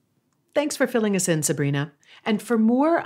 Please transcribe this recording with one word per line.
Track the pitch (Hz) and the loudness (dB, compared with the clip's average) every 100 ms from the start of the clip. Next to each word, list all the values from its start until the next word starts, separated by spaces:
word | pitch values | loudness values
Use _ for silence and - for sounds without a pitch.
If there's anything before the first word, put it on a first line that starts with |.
| _ _ _ _ _ | _ _ _ _ _
Thanks | 294 285 - | -4 -2 -2
for | 247 | 0
filling | 240 214 196 | 0 0 0
us | 180 | 0
in, | 156 | 0
Sabrina. | 147 147 143 143 151 _ _ - 226 | -2 -2 -2 -2 -4 _ _ -10 -4
And | 208 | -4
for | - 226 | 0 2
more | 220 247 311 339 | 2 4 2 2